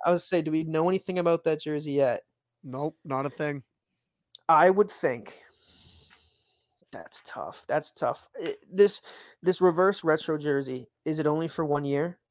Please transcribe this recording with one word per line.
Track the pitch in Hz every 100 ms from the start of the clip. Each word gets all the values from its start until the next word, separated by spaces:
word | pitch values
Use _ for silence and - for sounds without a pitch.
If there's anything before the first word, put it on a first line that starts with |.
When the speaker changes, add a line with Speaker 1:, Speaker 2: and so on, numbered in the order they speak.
| -
Speaker 1:
I |
would | 175
say, | - 180
do | 156
we | 160
know | 160 156 170
anything | 190 - 180
about | 170 165
that | 165 156
jersey | 156 147 151
yet? | 139 135 110 - _ _ _
Speaker 2:
Nope, | 135 131 151 -
not | 156 135 139
a |
thing. | 139 151 143 - _ _ _ _ _ _ - -
Speaker 1:
I | 156 180
would | 190 202
think. | - 156 117 - - - _ _ - - - - - _ _ _ _ _ _ _
That's | - - - -
tough. | - - - -
That's | 151 156
tough. | - 123 - - -
It, | 165 - _
this, | 185 202 - - - - _
this | 170 180
reverse | 180 165 190 196
retro | 165 156 - 151
jersey, | 147 139 135 127 123 _ 156
is | 156
it | 151
only | 151 165
for | - 151
one | 143
year, | 143 143 170 175 _